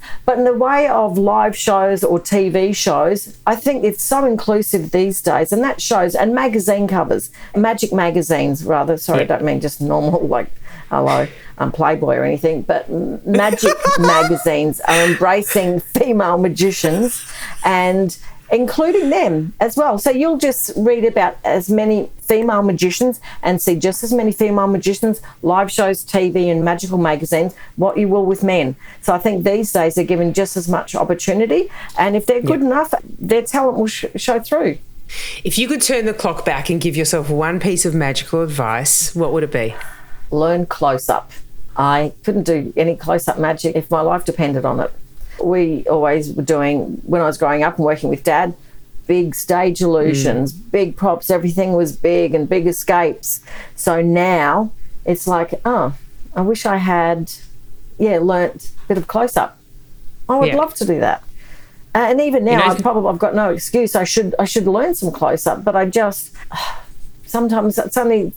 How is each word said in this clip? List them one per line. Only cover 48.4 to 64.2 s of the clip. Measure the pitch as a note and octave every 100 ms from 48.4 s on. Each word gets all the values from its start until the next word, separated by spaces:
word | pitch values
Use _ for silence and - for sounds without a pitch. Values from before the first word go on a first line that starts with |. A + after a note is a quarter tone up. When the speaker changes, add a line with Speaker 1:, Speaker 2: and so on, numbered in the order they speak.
| F3+ F3 - - - - -
Speaker 1:
big | F3+ E3+
stage | - - F3+ F#3 E3+
illusions, | F3+ D#3+ D#3 C#3 C3+ A#2+ C3+
Speaker 2:
Mm. | E3 -
Speaker 1:
big | G3+ F#3 C#3+
props, | G3 E3+ -
everything | F3+ F3 E3+ F#3
was | F3 E3
big | - E3+ F3 E3+ D#3
and | C#3+
big | F#3 E3+
escapes. | F3 - F3 E3+ - - - - - - -
So | - E3+
now | E3+ F3 F3+ F3 D3 E3 A3 - - - -
it's | F3 -
like, | F3 E3+ E3+ A#3
oh, | A#3+ C#3 C#3+ - - - -
I |
wish | F#3+ A3 A3
I | G3
had, | F#3 F3 E3+ E3+ E3 - - - - - - -
yeah, | G#3+ F3
learnt | F3 F3+ F3 - - -
a | -
bit | G3
of | -
close-up. | A3 A#3+ F3+ A#2 - - - - - - - -
I | C4
would | C#4
Speaker 2:
Yeah. | C#4
Speaker 1:
love | D#4 -
to | G3+
do | D#3+
that. | A#2 - - - - - - - - G#3+
Uh, | A#3
and | B3+
even | D4 C4
now, | G#3+
Speaker 2:
You | A#3+
know, | F#3
Speaker 1:
I | F#3
probably, | A#3+ A3 G3+
I've | E3+
got | G#3+
no | G#3 G#3
excuse. | E3+ - A#3 A3+ G#3
I |
should, | F3+ -